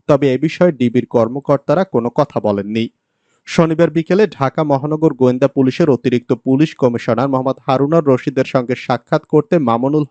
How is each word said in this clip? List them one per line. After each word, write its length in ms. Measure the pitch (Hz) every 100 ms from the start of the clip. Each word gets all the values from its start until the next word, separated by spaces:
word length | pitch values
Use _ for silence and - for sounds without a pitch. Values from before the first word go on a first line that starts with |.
| -
তবে 280 | - 143
এ 40 | 131
বিষয়ে 340 | 156 - 180
ডিবির 340 | 139 123 123 117
কর্মকর্তারা 800 | 120 113 135 139 143 - 147
কোনো 260 | 190 123 117
কথা 300 | - 143 -
বলেননি। 480 | 107 101 101 110 113 _ _ _ _ _
শনিবার 460 | - - 160 160 170
বিকেলে 360 | 151 160 180 214
ঢাকা 380 | - 135 -
মহানগর 500 | 151 139 147 156 156
গোয়েন্দা 340 | 143 127 127 135
পুলিশের 420 | - 131 - 165
অতিরিক্ত 420 | 123 131 120 -
পুলিশ 420 | 120 - 131 156
কমিশনার 540 | - 127 120 - 113 139
মোহাম্মদ 280 | 131 131 131 -
হারুনার 380 | 131 139 165
রশিদের 400 | 147 127 - 131
সঙ্গে 300 | 131 135 120 123
সাক্ষাৎ 500 | - 123 - 156 -
করতে 320 | 156 143 175
মামুনুল 460 | 127 117 131 151 151